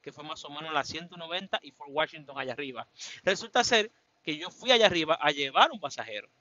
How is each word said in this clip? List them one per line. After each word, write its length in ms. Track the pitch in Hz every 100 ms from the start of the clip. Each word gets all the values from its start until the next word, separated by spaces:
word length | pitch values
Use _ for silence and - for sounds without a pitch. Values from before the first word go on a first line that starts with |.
que 120 | -
fue 100 | 143
más 200 | 151 160 151
o 40 |
menos 240 | 147 160
la 120 | 151 135
ciento 320 | 156 175 175
noventa 420 | 165 180 196 208
y 100 | 139
Fort 180 | _ 147
Washington 460 | 139 160 160 143 139
allá 160 | 131
arriba. 340 | 120 139 117 120 _ - -
Resulta 400 | - 190 233 247
ser 280 | 233 226 214 _ _ _
que 140 | - 151
yo 120 | 175
fui 220 | - 226
allá 140 | 233 208
arriba 300 | 175 156 160
a 120 | 147
llevar 400 | 143 139 147 285
un 100 | 233
pasajero. 480 | 147 - 113 104 104 _